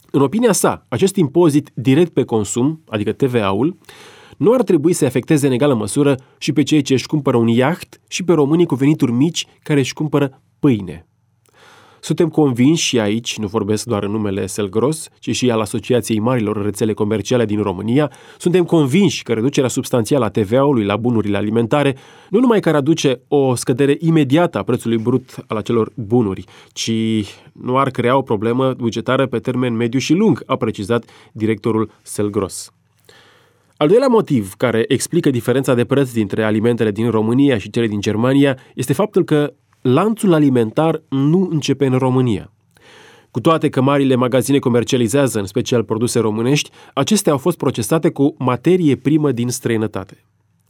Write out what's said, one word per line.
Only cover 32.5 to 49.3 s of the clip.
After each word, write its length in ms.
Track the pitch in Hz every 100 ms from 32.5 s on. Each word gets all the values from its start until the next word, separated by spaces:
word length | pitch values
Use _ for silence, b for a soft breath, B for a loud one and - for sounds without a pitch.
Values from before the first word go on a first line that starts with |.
| - - _ _ _ b b b b b b b b
Al 100 | 151
doilea 200 | 226 277
motiv 460 | 226 - 131 95
care 320 | - 123 110 117
explică 420 | 127 - 165 151
diferența 440 | 120 123 123 139
de 120 | 120 120
preț 260 | 135 127
dintre 320 | 113 101 104
alimentele 480 | 107 110 117 117 110
din 180 | 98 117
România 480 | 107 110 123 143 113
și 120 | 107
cele 180 | 120 117
din 120 | 104
Germania 580 | 104 104 123 139 139 131 B B
este 180 | 127
faptul 300 | 147 202 190
că 300 | - 151 147 - _ _
lanțul 520 | 127 135 208 214 196
alimentar 680 | 160 143 123 110 151 160 156 -
nu 380 | 135 143 180 180
începe 340 | 160 135 135 139
în 120 | 127
România. 540 | 131 127 127 92 78 _ _ _ b b b b b
Cu 80 | 120
toate 300 | 165 160 151
că 120 | 135
marile 340 | 131 143 135 123
magazine 440 | 123 127 123 139
comercializează, 800 | 131 120 110 127 113 139 131 110
în 60 | 98
special, 380 | 123 - 120
produse 360 | 107 110 117 120
românești, 500 | 110 107 120 143 - B B
acestea 380 | B 139 214 170
au 60 | 139
fost 200 | 180 -
procesate 520 | 135 - 107 160 160
cu 260 | - 143 -
materie 580 | 127 123 165 185 151 127
primă 360 | - 156 147